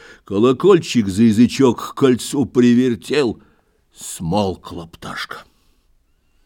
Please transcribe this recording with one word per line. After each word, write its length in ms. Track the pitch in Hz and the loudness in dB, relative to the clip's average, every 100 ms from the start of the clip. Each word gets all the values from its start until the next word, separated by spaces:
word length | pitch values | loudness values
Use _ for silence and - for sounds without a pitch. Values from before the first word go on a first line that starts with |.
| - - _ | -20 -20 _
колокольчик 840 | 98 120 131 180 185 160 120 98 | 0 2 2 4 4 2 -2 -2
за 160 | 95 | 2
язычок 680 | 117 104 117 - 131 110 - | 2 4 2 4 0 0 -8
к 20 | |
кольцу 520 | - 135 127 - 139 113 | -2 0 0 -2 -4 -2
привертел, 920 | - 123 120 127 110 - 131 127 92 _ _ _ _ _ _ | 2 4 4 0 -4 -4 -2 -2 -6 _ _ _ _ _ _
смолкла 920 | - - 85 98 98 85 - 85 82 | -16 -10 -4 -2 -2 -4 -12 -16 -18
пташка. 520 | - - - - - - _ _ _ _ _ _ _ _ _ | -18 -16 -14 -14 -16 -20 _ _ _ _ _ _ _ _ _